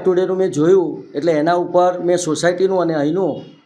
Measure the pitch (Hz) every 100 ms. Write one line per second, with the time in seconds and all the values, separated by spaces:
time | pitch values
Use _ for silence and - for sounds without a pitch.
0 | 185 180 180 185 190 143 160 190 160 -
1 | - 147 165 151 160 175 175 175 180 180
2 | 170 175 160 151 170 180 190 190 165 156
3 | 143 180 170 - - -